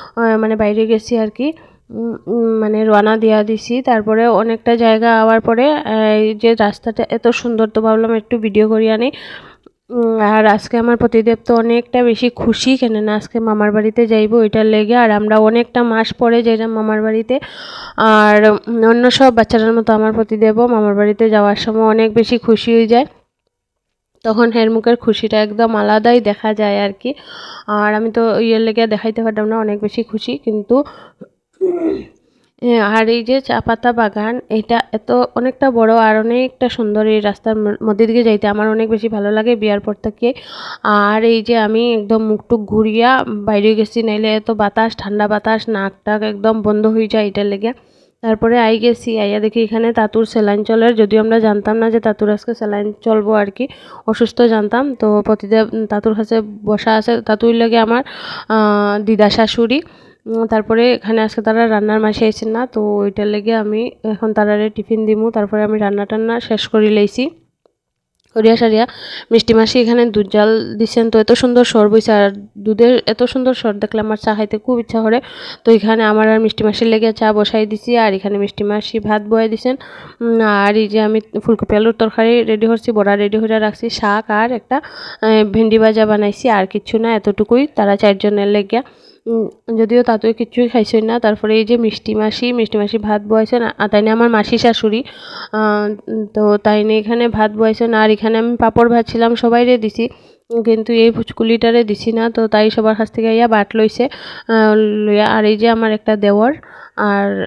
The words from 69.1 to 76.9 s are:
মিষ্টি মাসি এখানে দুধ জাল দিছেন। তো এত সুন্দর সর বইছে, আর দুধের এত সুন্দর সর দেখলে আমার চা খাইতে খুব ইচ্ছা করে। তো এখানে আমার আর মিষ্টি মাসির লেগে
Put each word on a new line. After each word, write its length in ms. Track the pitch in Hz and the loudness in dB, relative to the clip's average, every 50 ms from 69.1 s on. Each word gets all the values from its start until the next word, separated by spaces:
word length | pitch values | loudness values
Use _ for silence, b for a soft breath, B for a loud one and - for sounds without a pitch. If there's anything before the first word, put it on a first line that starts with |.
| B B B B | B B B B
মিষ্টি 220 | 226 226 - - 220 | 0 2 2 4 2
মাসি 240 | 220 226 220 - 247 | 2 2 2 2 0
এখানে 240 | 233 226 240 240 240 | 2 2 2 2 2
দুধ 220 | 233 202 208 202 190 | 0 0 -2 -2 0
জাল 180 | - 208 208 220 220 220 - - - | 0 2 2 2 2 0 -2 -4 -4
দিছেন। 280 | 208 226 - - 240 226 226 | -4 -4 -2 0 0 0 2
তো 80 | 220 220 | 2 2
এত 120 | 214 - | 4 4
সুন্দর 320 | 240 - 262 247 240 247 240 | 2 2 2 2 4 4 2
সর 220 | 240 - 220 208 208 | 4 4 2 4 4
বইছে, 220 | 220 220 214 233 | 4 2 2 2
আর 200 | 214 202 202 202 196 202 202 - - | 2 2 2 2 0 -4 -16 -20 -16
দুধের 360 | 208 196 214 214 208 233 240 254 233 - | -8 -4 -2 2 4 4 4 4 2 0
এত 140 | - 220 - 247 | -2 -2 -2 -2
সুন্দর 300 | 247 - 262 254 262 254 | -2 -2 -2 -2 -2 -2
সর 200 | - - 220 202 | -2 -2 -4 -4
দেখলে 260 | 202 214 - - 214 | -4 -6 -4 -4 -4
আমার 160 | 208 214 214 | -2 -4 -4
চা 140 | 208 - 226 214 | -4 -2 -2 -2
খাইতে 220 | 208 214 202 220 | -2 -2 -4 -6
খুব 180 | 214 - 254 247 233 | -6 -4 -2 -4 -4
ইচ্ছা 200 | 214 - - 226 | -4 -4 -4 -2
করে। 180 | 220 214 226 262 B B B B B B B B | 0 0 0 0 B B B B B B B B
তো 60 | B 226 | B 4
এখানে 320 | 226 202 196 220 220 226 220 | 4 4 4 2 0 2 2
আমার 240 | 214 214 214 220 220 | 2 2 2 4 4
আর 100 | 220 220 | 4 2
মিষ্টি 240 | 226 214 - - 214 | 2 0 -2 -2 -2
মাসির 240 | 214 202 - 233 | -2 0 0 0
লেগে 220 | 226 | 0